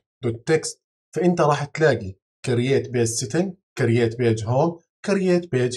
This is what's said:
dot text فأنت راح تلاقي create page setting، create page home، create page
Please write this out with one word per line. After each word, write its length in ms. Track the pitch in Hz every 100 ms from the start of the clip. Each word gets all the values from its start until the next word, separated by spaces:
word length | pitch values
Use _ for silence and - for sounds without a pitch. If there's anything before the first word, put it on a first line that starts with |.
| _ _ 120
dot 100 | 113 -
text 300 | 156 - - _ _ _
فأنت 260 | 156 175 175
راح 240 | 151 143
تلاقي 500 | 139 - 156 104 95 - _ _ 131
create 400 | 120 127 135 117
page 340 | 123 113 -
setting، 300 | - 170 190 - _ -
create 340 | 117 117 117
page 300 | 117 117 110
home، 380 | 104 131 170 170 _ _ -
create 380 | 196 185 180
page 320 | 175 127 123